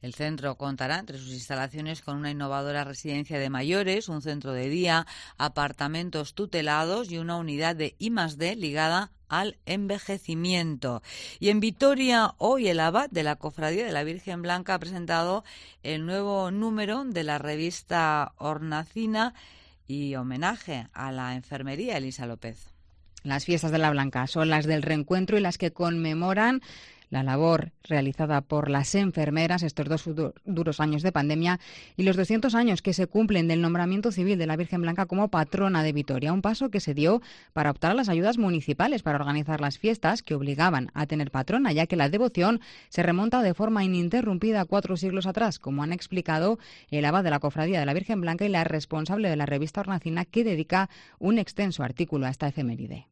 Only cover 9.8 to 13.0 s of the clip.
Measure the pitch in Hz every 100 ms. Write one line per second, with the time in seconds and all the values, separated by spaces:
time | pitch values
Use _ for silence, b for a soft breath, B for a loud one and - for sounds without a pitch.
9.8 | 196 202 - 196 - 165 180 180 165 143
10.8 | 131 120 B B B B 202 208 220 -
11.8 | 269 277 262 240 214 - 208 262 220 165
12.8 | 160 190